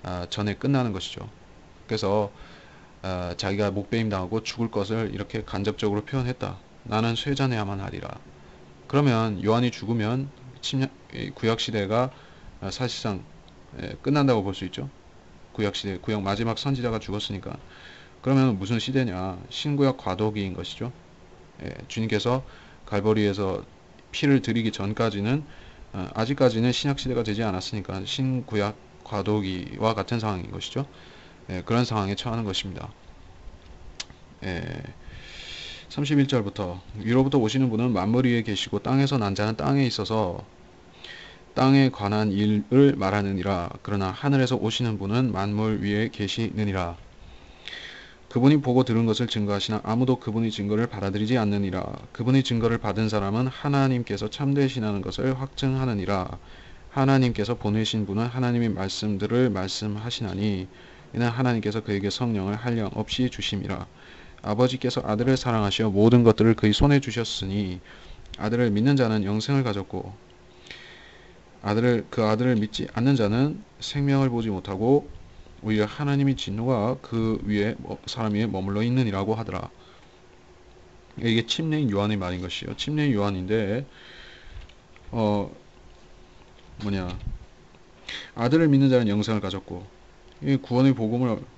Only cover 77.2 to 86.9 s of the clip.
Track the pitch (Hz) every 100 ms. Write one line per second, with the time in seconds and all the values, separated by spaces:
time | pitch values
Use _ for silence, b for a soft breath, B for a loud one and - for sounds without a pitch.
77.2 | 110 110 101 104 104 - - - - -
78.2 | 110 104 110 95 95 101 117 127 117 95
79.2 | 101 110 104 92 - - B B B B
80.2 | - - - - - - - - - -
81.2 | 117 113 113 - 160 151 135 98 104 107
82.2 | 90 90 90 - - 95 - 151 147 107
83.2 | 101 95 90 110 98 113 143 B B B
84.2 | B B B B B - - - - 117
85.2 | 107 104 98 - - - - - - -
86.2 | - - - - - - 104